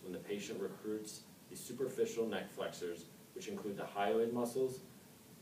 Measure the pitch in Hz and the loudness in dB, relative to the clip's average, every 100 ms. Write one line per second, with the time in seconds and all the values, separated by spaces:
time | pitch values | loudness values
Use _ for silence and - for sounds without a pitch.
0 | 92 87 - 104 - 113 123 - 107 107 | -6 -4 -2 -2 -2 -2 -2 -2 -2 -2
1 | 107 - - - - 92 - 123 127 - | -2 -10 -12 -18 -14 -10 -6 0 2 4
2 | 110 - 113 95 95 - - - 110 - | 2 4 2 2 -2 -2 -4 -2 -4 -4
3 | - - - - 110 98 107 - - 101 | -8 -16 -14 -10 -6 -4 -2 -2 -2 2
4 | 101 113 117 120 120 131 131 - - - | 6 6 6 4 2 4 2 2 -10 -16
5 | - - - - | -18 -18 -18 -16